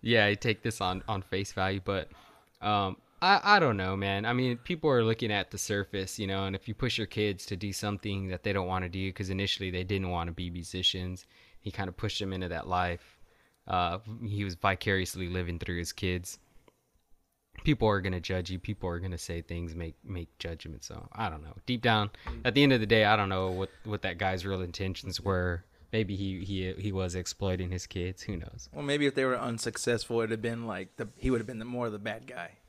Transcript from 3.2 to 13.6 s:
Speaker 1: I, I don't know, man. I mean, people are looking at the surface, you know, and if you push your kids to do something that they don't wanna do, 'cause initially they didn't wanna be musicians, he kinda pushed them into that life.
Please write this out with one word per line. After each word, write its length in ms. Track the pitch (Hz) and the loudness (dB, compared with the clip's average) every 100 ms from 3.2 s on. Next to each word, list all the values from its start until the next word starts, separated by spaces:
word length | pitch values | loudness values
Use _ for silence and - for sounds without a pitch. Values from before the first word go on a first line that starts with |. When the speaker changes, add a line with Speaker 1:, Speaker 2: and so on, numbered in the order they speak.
Speaker 1:
I, 180 | 180 202 202 208 | 4 6 8 8
I 40 | |
don't 180 | 151 104 | 8 4
know, 180 | 92 98 | 0 0
man. 300 | 98 98 110 | 0 0 0
I 80 | |
mean, 240 | 123 127 120 | 2 2 -2
people 320 | - 175 156 | -4 0 4
are 120 | 127 | 4
looking 280 | 113 113 117 | 4 2 2
at 180 | 104 95 | 0 0
the 80 | 104 | -6
surface, 640 | - 104 98 98 95 - | -2 0 0 -4 -4 -4
you 80 | 98 | -2
know, 160 | 98 | 0
and 120 | 98 95 | -2 -4
if 100 | - | -6
you 60 | 107 | -2
push 220 | 127 - | -2 0
your 100 | 107 | -2
kids 380 | - 107 92 - | 0 0 0 -6
to 80 | 95 | -6
do 160 | 101 | -4
something 560 | 95 107 104 107 98 95 | -4 -4 -4 -4 -4 -2
that 160 | 92 | -4
they 80 | - | 0
don't 140 | 98 92 | 0 2
wanna 220 | 92 90 | 0 -2
do, 220 | 95 95 | -2 -4
'cause 160 | 92 92 | -4 -4
initially 420 | 95 98 - 95 | 0 0 0 -2
they 140 | 90 92 | -2 0
didn't 240 | 98 92 | 0 0
wanna 240 | 87 85 | -2 -2
be 160 | 85 90 | -4 -6
musicians, 760 | 87 85 92 92 92 90 92 - _ - - | -6 -6 0 0 0 -4 -6 -12 _ -20 -12
he 100 | - | -10
kinda 220 | - 98 | -6 -6
pushed 260 | 90 107 - | -4 -4 -2
them 140 | 98 | -4
into 160 | 95 90 | -4 -4
that 180 | 82 - | -4 0
life. 500 | 90 87 85 - _ - _ _ _ | 2 2 -2 -8 _ -20 _ _ _